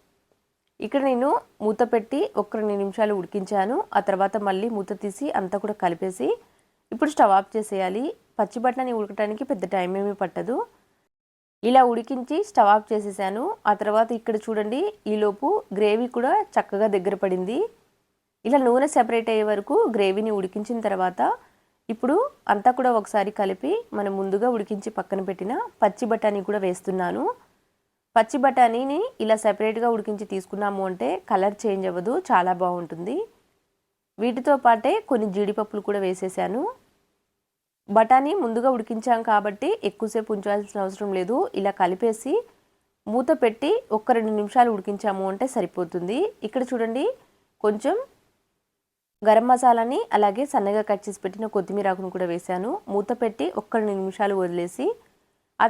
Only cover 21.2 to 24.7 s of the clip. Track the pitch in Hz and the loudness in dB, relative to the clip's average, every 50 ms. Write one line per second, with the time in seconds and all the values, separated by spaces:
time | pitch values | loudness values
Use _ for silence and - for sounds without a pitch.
21.2 | - - 453 508 - _ _ _ _ _ _ _ _ - 226 220 - 247 294 381 | 0 0 0 -2 -6 _ _ _ _ _ _ _ _ -10 -6 -2 0 2 2 2
22.2 | 508 571 - _ _ - 202 208 202 247 254 254 254 254 240 220 196 - - 214 | 2 0 -4 _ _ 0 0 2 4 2 2 4 2 2 2 2 0 0 -2 -2
23.2 | 196 202 208 - 208 190 190 - - 277 381 453 466 - - 214 202 196 196 190 | -2 -2 -2 -4 -2 -2 -2 -4 -4 -4 -4 -4 -4 -6 -6 -4 -4 -4 -2 -4
24.2 | 196 190 190 202 214 254 240 220 202 - | -2 -2 -2 0 0 0 0 -2 -4 -6